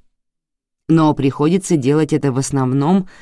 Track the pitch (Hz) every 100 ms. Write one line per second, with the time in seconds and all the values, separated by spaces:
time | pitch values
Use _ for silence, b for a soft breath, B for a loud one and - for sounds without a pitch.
0 | _ _ _ _ _ _ _ _ - 165
1 | 151 139 135 - 151 185 - 160 123 151
2 | 151 151 143 123 135 139 127 135 147 190
3 | 185 B